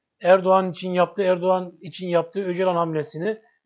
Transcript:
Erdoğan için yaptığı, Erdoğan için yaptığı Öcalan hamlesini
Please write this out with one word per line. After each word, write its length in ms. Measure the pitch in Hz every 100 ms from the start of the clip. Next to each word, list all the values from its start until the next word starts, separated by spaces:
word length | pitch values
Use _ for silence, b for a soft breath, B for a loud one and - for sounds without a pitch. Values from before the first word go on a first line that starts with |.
| _ _
Erdoğan 500 | 175 190 185 190 185
için 200 | 165 185
yaptığı, 320 | 180 175 202
Erdoğan 560 | 185 180 185 185 180 -
için 280 | 180 - 180
yaptığı 360 | 170 165 190
Öcalan 320 | 190 175 185 170
hamlesini 640 | 165 156 147 156 190 220 _ _